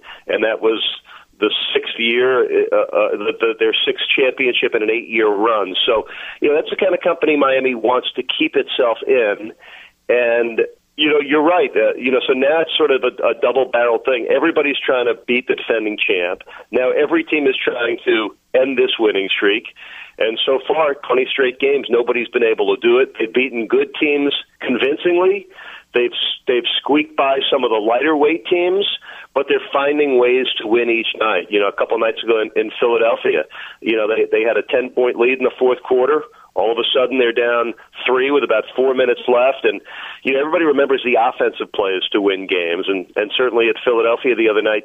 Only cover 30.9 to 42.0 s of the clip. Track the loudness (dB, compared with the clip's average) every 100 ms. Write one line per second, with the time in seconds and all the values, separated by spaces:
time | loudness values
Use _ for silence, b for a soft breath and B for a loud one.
30.9 | 0 -2 -2 0 0 0 0 0 0 -2
31.9 | 0 0 -2 0 0 0 -2 -4 0 0
32.9 | 4 2 2 0 0 -2 B B B -2
33.9 | 0 0 0 0 0 2 0 0 -2 -2
34.9 | 0 0 2 0 2 -2 0 0 0 0
35.9 | 2 2 0 -2 B B -4 -2 0 0
36.9 | 0 0 2 2 2 0 0 -2 -6 B
37.9 | -8 -2 0 2 0 2 0 0 -2 0
38.9 | 2 0 0 2 2 2 2 -2 -2 B
39.9 | B B B -4 -2 0 2 2 2 2
40.9 | 0 2 2 2 0 -2 -2 -6 -4 -2
41.9 | -2